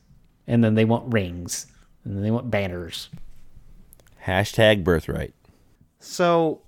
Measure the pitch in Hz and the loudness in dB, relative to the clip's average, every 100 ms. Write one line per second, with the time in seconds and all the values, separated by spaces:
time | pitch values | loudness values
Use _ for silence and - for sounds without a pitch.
0 | _ - _ _ - 120 110 110 110 117 | _ -20 _ _ 0 4 4 4 4 2
1 | 127 110 90 87 85 - - - _ _ | 0 -2 -2 -8 -10 -10 -12 -20 _ _
2 | 113 98 107 117 127 107 98 87 85 - | -10 -4 -2 -2 -2 -4 -2 -6 -10 -12
3 | - - - - - - - - - - | -14 -16 -16 -16 -20 -20 -20 -20 -20 -20
4 | _ - - 92 104 - 107 104 85 80 | _ -12 -2 0 0 4 4 4 2 0
5 | - 76 - - _ _ _ _ _ _ | 0 -6 -8 -12 _ _ _ _ _ _
6 | - - 175 170 160 - | -12 -2 2 2 2 -4